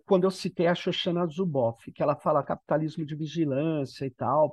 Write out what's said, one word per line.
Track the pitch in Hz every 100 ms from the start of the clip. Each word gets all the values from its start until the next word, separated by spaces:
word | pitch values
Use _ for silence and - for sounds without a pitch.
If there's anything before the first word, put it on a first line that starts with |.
| -
quando | 190
eu | 185
citei | 185 180 - 170
a |
Shoshana | 175 - 175 185 170 175
Zuboff, | 147 190 139 117 117 -
que | -
ela | 147 143
fala | 180 151
capitalismo | 135 - - 151 156 160 151
de | 151
vigilância | 156 165 151 131 160 156 135 - 139
e |
tal, | - 117 147 151